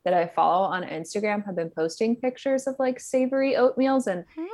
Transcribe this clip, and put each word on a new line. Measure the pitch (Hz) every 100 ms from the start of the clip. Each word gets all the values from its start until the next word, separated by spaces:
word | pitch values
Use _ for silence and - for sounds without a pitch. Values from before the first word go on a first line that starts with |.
| 180
that |
I | 180 170
follow | 165 165 175 190
on | 185
Instagram | 180 160 165 208 214 208 208
have | 175
been | 165
posting | 165 160 - 226 233
pictures | 254 254 277 269 269
of, | 262
like, | 262 254
savory | - 262 254 269 269
oatmeals, | 247 254 262 262 269 233
and | 180 - - 349